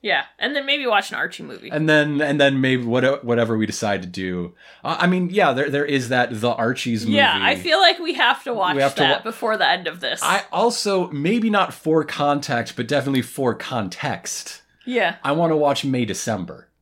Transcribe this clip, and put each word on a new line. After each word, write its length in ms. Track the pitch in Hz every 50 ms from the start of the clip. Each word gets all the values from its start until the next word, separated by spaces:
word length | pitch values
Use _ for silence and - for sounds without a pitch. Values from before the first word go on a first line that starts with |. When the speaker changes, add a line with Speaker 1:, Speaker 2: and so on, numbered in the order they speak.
Speaker 1:
Yeah, 220 | - 214 175 143 - - _ _
and 160 | - 247 294
then 100 | 285 277
maybe 220 | 277 285 294 277
watch 240 | 247 214 196 202 -
an 60 | -
Archie 260 | - 147 170 - - -
movie. 260 | - - - - -
Speaker 2:
And 180 | - 151 160
then, 340 | 156 156 151 147 147 147 143
and 200 | 151 143 143 147
then 180 | 143 139 135 135
maybe 240 | 131 131 131 127 120
what-, 400 | 117 117 127 123 127 139 - -
whatever 320 | 120 120 117 117 113 117
we 120 | 110 110
decide 340 | 101 - - - 107 101 95
to 60 | 90
do. 480 | 90 90 95 95 92 90 90 87 85 - _ - - - _ -
Uh, 140 | 143 165 165
I 40 | 180
mean, 240 | 175 185 185 180 175
yeah, 240 | 185 202 190 147 127
there, 160 | 127 143 143
there 160 | 131 143 147
is 240 | 143 143 139 123 117
that 200 | 131 123 123 120 117 107
The 80 | 110 120
Archies 560 | 117 - 110 117 127 - - 123 117 110 110
movie. 120 | 113 107
Speaker 1:
Yeah, 200 | - - - 165 151
I 160 | 139 214 285
feel 240 | - - 349 311 381
like 200 | 392 349 370 349
we 140 | 349 320 302
have 280 | - 285 240 - - -
to 80 | 269 240
watch 220 | 214 190 180 160
Speaker 2:
We 60 | 139
have 140 | 135 139 -
to 60 | - 156
Speaker 1:
that 160 | 156 147 - -
Speaker 2:
wa- 80 | 220
Speaker 1:
before 260 | 214 - - 220 220
the 100 | 202 175
end 180 | 139 175 185 180
of 120 | 160 156 175
this. 220 | 143 123 143 - -
Speaker 2:
I 220 | 147 185 202 - -
also, 600 | - 170 214 240 226 - - 208 196 185 180 -
maybe 400 | 156 143 143 170 220 240 220 226
not 200 | 208 202 180 -
for 320 | - - - 160 156 160 151
contact, 720 | 151 - - 147 143 143 143 139 - 131 117 113 - -
but 120 | - 120
definitely 340 | 113 147 143 127 139 139 131
for 320 | 120 - - - 135 123 110
context. 1080 | - - - 131 120 104 92 90 - - 143 107 87 - - - - - - - - _ _ _ _ _
Speaker 1:
Yeah. 300 | 247 254 233 202 170 - - -
Speaker 2:
I 100 | 139 143
wanna 240 | 160 170 165 160
watch 280 | 151 147 143 139 - -
May 200 | 139 131 127 123
December. 640 | 107 92 - - 120 110 98 90 87 73 - - _ _ _